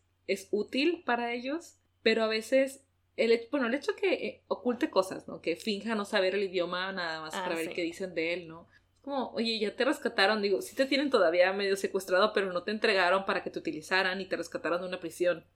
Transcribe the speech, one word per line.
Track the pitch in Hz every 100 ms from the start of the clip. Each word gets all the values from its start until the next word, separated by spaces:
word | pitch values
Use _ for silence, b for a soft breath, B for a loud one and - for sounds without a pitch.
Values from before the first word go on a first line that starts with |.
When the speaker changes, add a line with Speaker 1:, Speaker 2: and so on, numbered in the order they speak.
| _ _ -
Speaker 1:
es | 196 -
útil | 208 - 254 302 339 -
para | 240 240
ellos, | 240 254 320 - _ _ _
pero | 226 226
a | 220
veces | 220 220 269 269 - _ _ _ -
el | 226
hecho, | 233 -
bueno, | 294 233
el | 285
hecho | - 392
que, | 392
eh, | 277 - - -
oculte | 180 247 226 311
cosas, | - 190 - -
¿no? | 165
Que | - 147
finja | - 202 214
no | 214
saber | 202 214 185
el | 196
idioma | 196 180 170 180 190
nada | 190 170 160
más | 156 196
Speaker 2:
Ah, |
Speaker 1:
para | 180 165
ver | 170
Speaker 2:
sí. | -
Speaker 1:
qué |
dicen | 170 170 190 165
de | 165
él, | 175 165
¿no? | 165 175 b _ _
Es |
como, | 269 277 233
oye, | - 226 226
ya | 202 -
te | 247
rescataron, | 302 233 - 196 214
digo, | 202 185
sí | - -
te | 269
tienen | 277 294
todavía | 220 170 175 185
medio | 196 196 196
secuestrado, | 190 196 185 185 214
pero | 214 196
no | 175
te | 208
entregaron | 214 220 190 175 196 196
para | 185
que | -
te | -
utilizaran | - 151 - 185 190 190
y | 190
te | 165
rescataron | 165 165 156 175
de | 185
una | 180
prisión. | 165 - 175 165 -